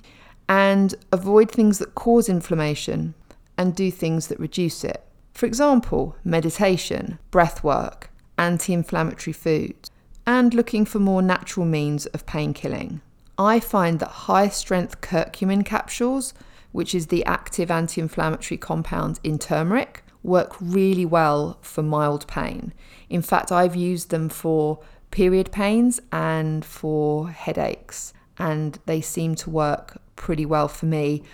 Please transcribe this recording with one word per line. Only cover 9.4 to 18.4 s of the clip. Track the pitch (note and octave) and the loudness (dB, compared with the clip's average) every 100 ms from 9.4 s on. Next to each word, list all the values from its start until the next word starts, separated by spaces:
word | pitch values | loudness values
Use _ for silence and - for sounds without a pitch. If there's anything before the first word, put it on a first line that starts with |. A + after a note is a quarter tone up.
| E3 D#3 - - - - - - - | 0 0 -2 -8 -18 -20 -20 -8 0
and | B3+ A#3+ | 4 4
looking | A#3 A#3 G#3+ | 4 2 0
for | G#3+ G#3+ | 0 2
more | G3 F#3 | 2 4
natural | F#3 F#3 - - | 2 0 -2 -2
means | E3+ D#3 D3 D3 - | 0 0 0 -2 -4
of | D#3+ - | -10 -6
pain | D3+ D3+ | -4 -4
killing. | C#3+ - - - D#3+ - _ - - | -4 -6 -6 -8 -12 -14 _ -10 0
I | G3+ A#3 | 2 2
find | - G3+ E3+ D#3+ | 2 2 2 0
that | - | -4
high-strength | - - F#3+ G3+ - - F3+ E3+ - | -6 2 4 4 0 -2 -2 -2 -8
curcumin | - E3 E3 - F#3+ G3 | -4 -2 -2 -2 0 0
capsules, | G3+ G#3+ - - A#3+ C4+ B3 - - - - | 0 -4 -4 -2 -2 -2 -4 -10 -20 -20 -10
which | - - | -6 -2
is | F3+ D#3 | -2 0
the | F3 | 0
active | - - - - E3+ | 0 -2 -4 -4 -2
anti-inflammatory | E3 E3 - D#3+ - D#3+ D#3+ | 0 -2 -4 -4 -2 -2 -4